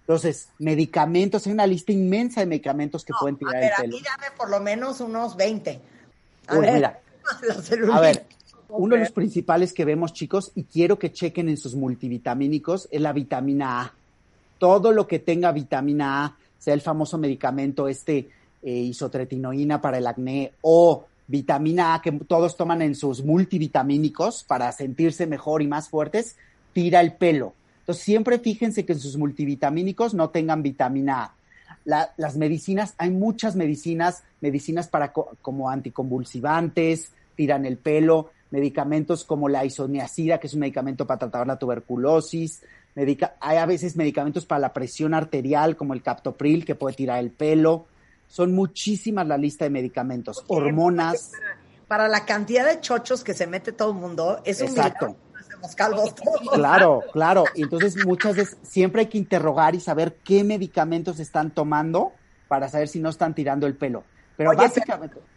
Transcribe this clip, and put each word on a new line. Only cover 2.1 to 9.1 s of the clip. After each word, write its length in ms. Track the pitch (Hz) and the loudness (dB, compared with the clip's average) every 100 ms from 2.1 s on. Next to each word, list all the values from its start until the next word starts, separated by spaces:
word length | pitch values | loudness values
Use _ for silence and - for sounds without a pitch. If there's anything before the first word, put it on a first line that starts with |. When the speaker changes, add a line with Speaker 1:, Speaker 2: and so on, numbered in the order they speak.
| 202 240 240 | 2 0 -2
Speaker 1:
de 60 | 185 | -2
medicamentos 580 | 151 139 139 147 156 | -2 -2 -4 -4 -6
que 80 | - | -8
Speaker 2:
No, 60 | - | -4
Speaker 1:
pueden 140 | 143 | -2
Speaker 2:
a 40 | 139 | -2
Speaker 1:
tirar 140 | 135 | -4
Speaker 2:
ver, 100 | 127 | 0
Speaker 1:
el 120 | 127 202 | 0 0
pelo. 200 | 117 240 | -4 -6
Speaker 2:
aquí 80 | |
dame 320 | 285 269 277 - | -8 -8 -10 -10
por 100 | 220 | -4
lo 120 | 202 | -2
menos 400 | 202 214 262 262 | -2 -4 -6 -8
unos 360 | 233 226 233 180 | -8 -6 -6 -2
veinte. 440 | 196 220 - 131 - - _ _ _ _ - | -2 0 -8 -10 -18 -20 _ _ _ _ 0
A 80 | |
Speaker 1:
Uy, 60 | 156 | 4
Speaker 2:
ver, 140 | 202 | 4
Speaker 1:
mira. 260 | 151 135 - _ _ | 4 2 -2 _ _
Speaker 2:
<laughs> 180 | - - 233 | -8 -4 -4
la 80 | 196 | -4
celulitis. 400 | 156 226 208 156 | -2 0 4 6
Speaker 1:
A 40 | |
ver, 260 | 160 - - _ _ _ _ | 6 4 -2 _ _ _ _
uno 260 | 214 196 | -2 2
de 60 | 233 | 2
los 80 | |
Speaker 2:
Ok. 60 | 220 | 2